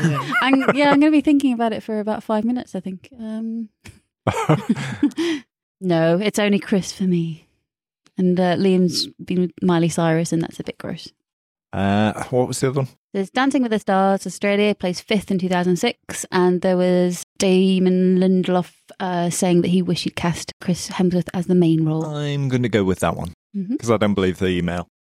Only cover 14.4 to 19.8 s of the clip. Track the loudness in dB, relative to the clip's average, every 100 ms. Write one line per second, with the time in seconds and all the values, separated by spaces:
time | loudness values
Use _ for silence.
14.4 | -2 2 2 0 -4 -6 -4 -4 -2 -2
15.4 | 0 0 2 0 0 -4 -10 -12 -4 0
16.4 | 2 2 2 2 2 2 2 -2 -8 -2
17.4 | 2 4 4 4 2 4 4 4 4 2
18.4 | 2 0 -2 _ -20 -10 -6 -2 -2 0
19.4 | 2 2 2 2